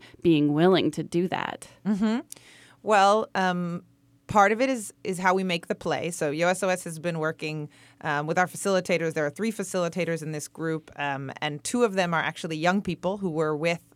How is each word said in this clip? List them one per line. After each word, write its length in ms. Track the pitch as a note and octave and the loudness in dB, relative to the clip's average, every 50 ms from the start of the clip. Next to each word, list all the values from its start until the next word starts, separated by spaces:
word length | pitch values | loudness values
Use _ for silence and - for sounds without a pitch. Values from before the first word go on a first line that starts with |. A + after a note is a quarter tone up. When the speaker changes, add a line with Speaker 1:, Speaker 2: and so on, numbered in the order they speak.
| - - - - | -4 -10 -8 0
Speaker 1:
being 320 | - F3 E3 D3 D3 D3 D3 | 2 4 4 6 4 4 4
willing 380 | D3+ E3+ F#3 F#3+ D#3 G#2+ D3+ | 4 6 6 6 6 4 2
to 100 | - - | -2 -4
do 260 | D3+ - - E3+ F#3 F#3 | -6 -4 -2 -2 0 0
that. 380 | - - - - - - - - - _ - | -2 -4 -4 -6 -8 -10 -14 -18 -18 _ -4
Speaker 2:
Mm-hmm. 360 | F#3 G#3+ F#3 A3+ G#3+ A3 A#3+ E4 _ - - - - - - - - _ _ - | -2 0 0 0 0 0 -2 -4 _ -16 -20 -20 -20 -20 -20 -20 -20 _ _ -2
Well, 440 | G3+ A3 G3 G3 G3 G#3 A3 A3 - - | 2 4 6 6 6 6 4 2 -2 -2
um, 500 | F#3+ F#3+ F#3 F3+ F3+ F3 E3+ E3+ F3 - _ _ _ _ _ _ _ _ | 0 0 0 0 -2 -2 -4 -6 -8 -12 _ _ _ _ _ _ _ _
part 240 | - - G#3+ G3 G3+ | 2 4 6 6 6
of 100 | A3 G#3+ | 6 2
it 80 | C4+ C4+ | 2 0
is, 240 | C4 A#3 G3 - - _ - | 0 -2 -4 -10 -14 _ -6
is 140 | - F#3 E3+ | -6 -4 0
how 140 | F#3+ F#3 F#3 | 2 4 4
we 100 | F#3+ F#3+ | 4 2
make 240 | F#3 E3+ E3+ - | 0 -2 -2 -2
the 80 | - - | -4 -6
play. 340 | - - F3 D3 C3 - E3+ | -4 -2 -2 -2 -2 -2 -4
So 180 | E3+ - E3 D3 | -4 -2 -2 -2
U 180 | C#3 D#3 E3+ | 0 2 2
S 140 | F3 F#3 F#3 G#3 | 2 2 2 0
O 60 | F#3 | 0
S 140 | F#3 F#3 - | -2 -2 -4
has 160 | F3 E3 D#3 | -8 -10 -8
been 180 | D3+ F3 E3 | -6 -6 -4
working, 520 | D#3+ D#3 D#3 E3 - D#3+ D3+ D#3 D#3 D3 D3+ - - - - _ - - | -2 -4 -4 -4 -6 -8 -8 -6 -8 -8 -10 -14 -18 -20 -20 _ -8 -4
um, 220 | D#3+ D3 D3 D3+ | -4 -2 -2 -2
with 140 | D#3 F3 F#3 | 0 2 2
our 80 | F3+ | 0
facilitators. 680 | F3 - - - G3+ F#3+ F#3 F3+ - F3+ D#3+ E3 E3 D#3 | 0 -2 -4 -2 0 0 0 2 0 0 0 0 -2 -2
There 120 | D#3+ D3+ | -2 -2
are 40 | C#3+ | -2
three 220 | - - G#3 A3+ | -2 -2 -4 -4
facilitators 720 | A3 - G3 - - F#3 F3 E3+ E3 F#3 E3+ E3 E3 D#3 D3+ | -4 -4 -6 -6 -4 -2 -2 -2 -2 -2 -2 -2 -4 -4 -6
in 80 | D#3 | -8
this 160 | D#3 D3+ - | -8 -8 -10
group, 420 | - - - D#3+ D#3+ D#3+ D#3 D#3 - - | -12 -10 -6 -4 -4 -4 -4 -8 -10 -10
um, 360 | - C#3+ C#3+ C#3 C3+ C#3 C3+ - - | -6 -6 -4 -4 -6 -6 -8 -8 -6
and 220 | D3+ D3+ D3 D3 - | -6 -6 -6 -6 -6
two 200 | - - A#3+ A#3+ | -4 0 2 2
of 100 | A3+ F#3+ | 2 2
them 200 | F#3+ F3+ F3 E3+ | 0 0 2 2
are 40 | D#3 | 0
actually 360 | - D#3 E3 - - E3+ D#3+ | 0 -2 -4 -6 -6 -6 -4
young 240 | D#3 D#3+ F3 F#3 G#3 | 0 2 2 2 2
people 360 | - F#3 E3 - - F3+ G3 | 0 -2 -4 -2 -2 -4 -2
who 120 | G#3 G3 F3+ | -2 -4 -4
were 260 | D3+ D#3+ D#3 D#3 D#3 | -2 0 0 0 -2
with 260 | C#3+ D#3 E3+ E3+ E3 - _ _ | 0 0 -2 -2 -2 -6 _ _